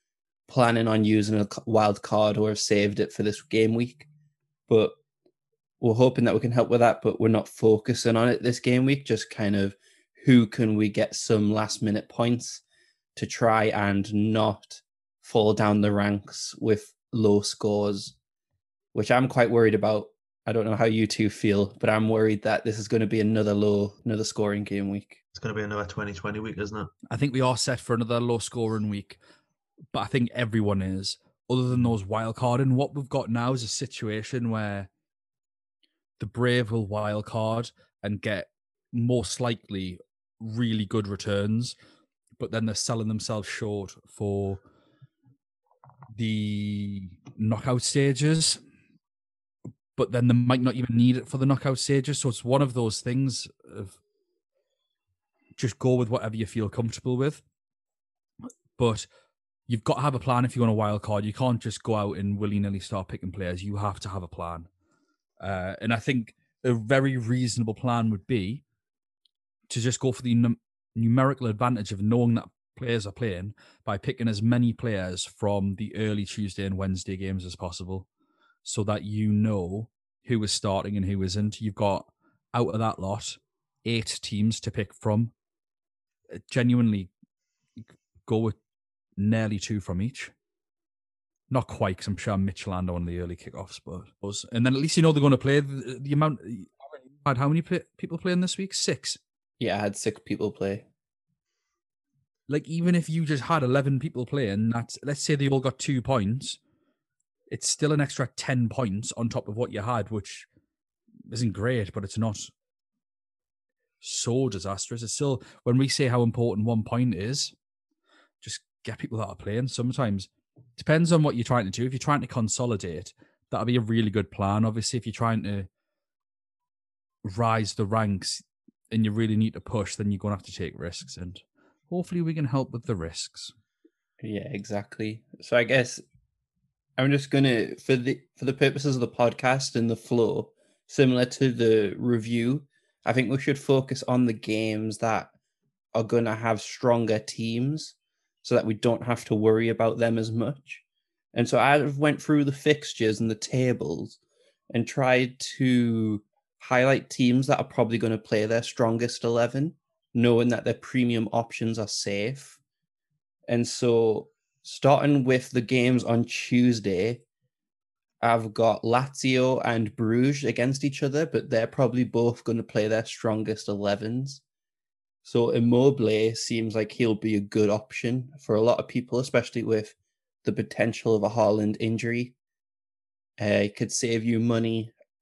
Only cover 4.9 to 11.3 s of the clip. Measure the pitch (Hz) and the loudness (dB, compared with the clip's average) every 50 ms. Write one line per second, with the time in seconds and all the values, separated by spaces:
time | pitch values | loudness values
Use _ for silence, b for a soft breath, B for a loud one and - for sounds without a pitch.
4.9 | - _ _ _ _ _ _ _ _ _ _ _ _ _ _ _ _ - - 120 | 0 _ _ _ _ _ _ _ _ _ _ _ _ _ _ _ _ -2 0 2
5.9 | 107 117 127 127 123 123 120 113 95 110 135 117 120 123 113 - 117 120 117 113 | 4 6 6 4 6 4 2 4 4 2 0 0 2 2 2 4 4 6 6 6
6.9 | 110 - - 113 - - 110 113 110 107 - - - - - 110 110 107 - - | 4 4 0 -2 0 2 2 4 4 2 0 -2 -2 2 4 6 6 6 4 0
7.9 | 120 - - 120 117 113 117 123 123 - - 123 120 - - 127 123 127 131 135 | -2 0 2 2 4 4 4 4 2 2 0 -2 -2 0 2 2 4 4 4 4
8.9 | 139 139 - - 117 110 - - - - 107 101 104 101 98 98 - _ b b | 2 0 0 -2 -2 -2 -2 -6 -6 -4 -2 0 2 2 0 0 -4 _ b b
9.9 | b b b b b _ - - 127 120 113 104 - - 120 110 107 104 107 104 | b b b b b _ 4 8 8 8 8 6 2 0 0 2 2 2 2 2
10.9 | 101 117 143 - - - - - | 2 0 0 0 -2 -4 0 2